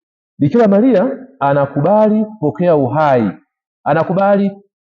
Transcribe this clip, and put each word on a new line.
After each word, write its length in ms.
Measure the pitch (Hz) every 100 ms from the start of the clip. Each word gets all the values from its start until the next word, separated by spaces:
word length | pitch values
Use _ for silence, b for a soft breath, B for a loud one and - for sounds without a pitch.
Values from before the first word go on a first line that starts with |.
| _ _ _ -
Bikira 280 | 143 240 220
Maria 500 | 202 262 190 254 - - -
anakubali 840 | 139 143 135 151 160 214 214 214 214
kupokea 500 | - 151 143 175 151
uhai. 560 | 127 147 151 127 104 - _ _ _ _
Anakubali 680 | 131 160 160 185 196 202 196 196 _ _